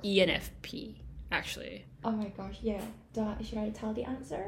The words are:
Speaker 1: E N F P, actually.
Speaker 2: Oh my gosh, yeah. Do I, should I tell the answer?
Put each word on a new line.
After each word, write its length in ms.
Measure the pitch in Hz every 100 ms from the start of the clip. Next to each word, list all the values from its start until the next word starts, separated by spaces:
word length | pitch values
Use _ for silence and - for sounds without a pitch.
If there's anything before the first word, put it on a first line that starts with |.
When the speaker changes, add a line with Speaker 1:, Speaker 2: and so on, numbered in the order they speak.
| 202
Speaker 1:
E 160 | 196
N 80 | 180
F 220 | - - -
P, 400 | - - 220 - - - -
actually. 540 | 156 - - 67 - - -
Speaker 2:
Oh 80 | 226
my 160 | 220 202
gosh, 280 | 196 196 202
yeah. 200 | 220 196 220 - -
Do 80 | 220
I, 220 | 214 214
should 140 | 220 220
I 120 | 214
tell 220 | 214 220
the 100 | 220
answer? 420 | 240 262 - -